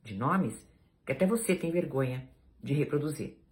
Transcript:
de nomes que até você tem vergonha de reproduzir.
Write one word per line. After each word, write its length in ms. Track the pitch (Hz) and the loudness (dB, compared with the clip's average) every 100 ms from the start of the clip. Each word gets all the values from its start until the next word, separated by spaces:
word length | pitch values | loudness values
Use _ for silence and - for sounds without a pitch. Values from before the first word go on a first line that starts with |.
de 120 | - 98 | -10 -4
nomes 520 | 131 190 139 - - _ _ _ - | 0 2 0 -4 -16 _ _ _ -6
que 60 | |
até 140 | 131 185 | 2 4
você 300 | 226 226 180 | 2 2 0
tem 160 | 165 | 2
vergonha 560 | 170 175 135 131 127 - - - _ | 0 0 0 0 -2 -8 -20 -20 _
de 120 | 120 | -2
reproduzir. 640 | 143 143 147 151 143 135 - _ | 0 2 0 -2 -4 -8 -10 _